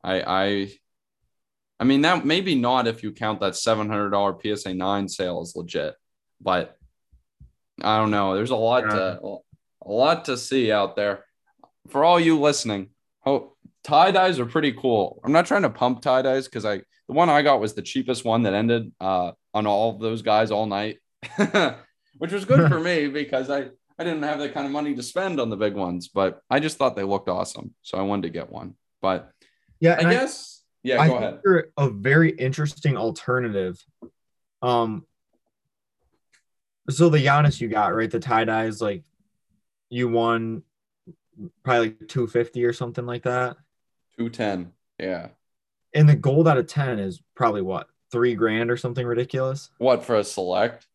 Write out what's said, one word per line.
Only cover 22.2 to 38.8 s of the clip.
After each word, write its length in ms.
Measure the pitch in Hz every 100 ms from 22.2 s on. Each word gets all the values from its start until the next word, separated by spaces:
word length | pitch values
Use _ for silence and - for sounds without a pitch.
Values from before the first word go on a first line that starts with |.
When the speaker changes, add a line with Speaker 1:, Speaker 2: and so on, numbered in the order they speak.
| 165
Speaker 1:
was 120 | 196
good 240 | 196 262 160
Speaker 2:
<laughs> 20 |
Speaker 1:
for 100 | 160
me 280 | 170 170 147
because 420 | 143 139 131 131
I, 200 | 143 127 _ _ -
I 60 |
didn't 180 | 170 160
have 160 | 147 151
that 160 | 147
kind 120 | 147 139
of 60 |
money 220 | 143 147
to 80 | 127
spend 380 | 120 175 190 156
on 100 | 117
the 60 | 101
big 180 | 107
ones, 340 | 98 90 87 -
but 320 | 98 95 - _
I 100 | 131
just 160 | 151 151
thought 200 | 131 101
they 80 |
looked 240 | 98 98 95
awesome. 460 | 90 92 - - _
So 160 | - -
I 40 |
wanted 200 | 98 101
to 80 | 85
get 200 | 85 -
one. 240 | - 95 - _ _
But 300 | 95 92 - _ _ _ _ _
Speaker 2:
Yeah, 120 | 165
Speaker 1:
I 60 | 170
Speaker 2:
and 100 | 170
I, 40 |
Speaker 1:
guess, 500 | 240 269 - - - _ _
yeah, 180 | 127 123
Speaker 2:
I 60 | 156
Speaker 1:
go 60 |
Speaker 2:
think 100 | 127
Speaker 1:
ahead. 160 | 98 -
Speaker 2:
they're 240 | 196 175 156 -
a 140 | 139
very 400 | 101 113 151 160
interesting 680 | - 131 135 147 - 151 120
alternative. 840 | 113 - - 127 120 98 92 90 _ _ - _ _ _ _ _
Um, 440 | 123 120 113 110 - _ _ _ _ _ _ _ _ _ _ _ _ _ _ _ _ _ -
so 180 | 135 170
the 80 | 151
Giannis 420 | 139 143 147 -
you 80 | 117
got, 260 | 107 101
right? 160 | 110 113
The 80 | 117
tie-dyes, 600 | 131 113 113 110 113 104